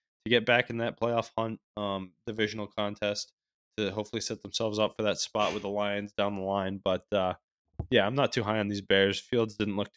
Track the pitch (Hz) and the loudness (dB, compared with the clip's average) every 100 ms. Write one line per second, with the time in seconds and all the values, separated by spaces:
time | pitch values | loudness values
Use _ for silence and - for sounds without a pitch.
0 | _ _ - 120 110 123 123 117 117 - | _ _ 2 4 6 4 2 -2 -4 -2
1 | 117 117 113 - 113 110 _ - 104 98 | 0 0 0 -2 -4 -6 _ -6 -4 -4
2 | 95 _ - 107 107 110 101 - 104 104 | -6 _ -8 -2 -2 -2 -8 -4 -4 -2
3 | 104 104 - _ _ _ _ - 101 101 | -2 -2 -6 _ _ _ _ -4 -2 -2
4 | 107 117 - 110 95 - 113 104 107 - | -4 -6 -6 -8 -8 -4 -2 2 0 2
5 | 107 92 - 110 101 104 98 101 104 101 | 0 0 -2 0 0 0 -4 -2 -2 -2
6 | 104 - 101 101 95 98 95 98 98 92 | -4 -2 -2 -2 0 0 0 -2 0 -2
7 | - 101 92 90 _ _ _ - - 123 | 0 0 0 -2 _ _ _ -12 0 2
8 | 98 131 127 - 104 110 101 101 98 98 | 2 2 0 0 0 0 0 -2 2 4
9 | 98 98 - 123 113 101 107 101 101 | 4 2 -2 0 0 -2 -2 -2 -6